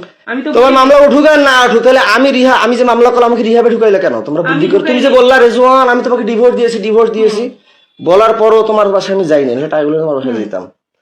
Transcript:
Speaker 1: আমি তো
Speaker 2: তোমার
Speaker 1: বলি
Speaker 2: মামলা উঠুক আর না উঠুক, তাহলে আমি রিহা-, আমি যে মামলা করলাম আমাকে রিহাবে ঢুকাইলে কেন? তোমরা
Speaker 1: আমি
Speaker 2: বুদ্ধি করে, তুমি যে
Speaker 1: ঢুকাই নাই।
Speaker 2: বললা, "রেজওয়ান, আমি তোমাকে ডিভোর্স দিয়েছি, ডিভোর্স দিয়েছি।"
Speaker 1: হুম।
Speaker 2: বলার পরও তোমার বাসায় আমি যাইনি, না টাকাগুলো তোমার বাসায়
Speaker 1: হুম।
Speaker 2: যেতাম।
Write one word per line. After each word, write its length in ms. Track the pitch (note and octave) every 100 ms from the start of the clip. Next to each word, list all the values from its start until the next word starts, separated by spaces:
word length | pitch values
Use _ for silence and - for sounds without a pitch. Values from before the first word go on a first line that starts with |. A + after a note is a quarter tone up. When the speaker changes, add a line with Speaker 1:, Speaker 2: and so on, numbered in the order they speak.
| F3 _ -
Speaker 1:
আমি 160 | B3
তো 100 | D4+
Speaker 2:
তোমার 140 | B3 B3+
Speaker 1:
বলি 80 |
Speaker 2:
মামলা 220 | C4 C#4 C#4+
উঠুক 300 | C#4+ B3+ D4+
আর 120 | D4+
না 260 | C#4 B3+
উঠুক, 180 | B3 A3+
তাহলে 160 | A#3+ C4
আমি 320 | A3 A3 C#4
রিহা-, 340 | B3+ B3+ A#3+
আমি 120 | A3 A#3+
যে 80 |
মামলা 260 | B3 A#3 A#3
করলাম 140 | A#3+
আমাকে 180 | A#3+ A#3
রিহাবে 280 | A3+ A#3 A#3
ঢুকাইলে 280 | A3 A3 F#3+
কেন? 240 | F3 A#2
তোমরা 200 | B2 D3+
Speaker 1:
আমি 100 | F3
Speaker 2:
বুদ্ধি 140 | C#4 D#4+
করে, 120 | -
তুমি 220 | - B3
যে 80 | C4+
Speaker 1:
ঢুকাই 20 |
নাই। 120 | B3
Speaker 2:
বললা, 160 | B3 C4
"রেজওয়ান, 500 | A#3+ A3+ B3+ C4 B3
আমি 140 | B3
তোমাকে 220 | B3 B3
ডিভোর্স 320 | A3 A3 B3 G3+
দিয়েছি, 220 | A#3 A3+
ডিভোর্স 320 | G#3 G#3+ A3
দিয়েছি।" 320 | G#3+ A3 G#3+
Speaker 1:
হুম। 600 | B3 - _ _ _ -
Speaker 2:
বলার 300 | C#3 F#3 A3
পরও 280 | A3+ A3 A3
তোমার 260 | A3 G#3+ G3+
বাসায় 300 | G3 F#3 G3
আমি 100 | E3+
যাইনি, 260 | D3+ C3+
না 140 | A#2+ D3+
টাকাগুলো 320 | D#3 D3 D#3
তোমার 160 | D#3+ C#3
বাসায় 180 | C3
Speaker 1:
হুম। 80 | A#2
Speaker 2:
যেতাম। 280 | G2+ F#2+ F#2 _ _ _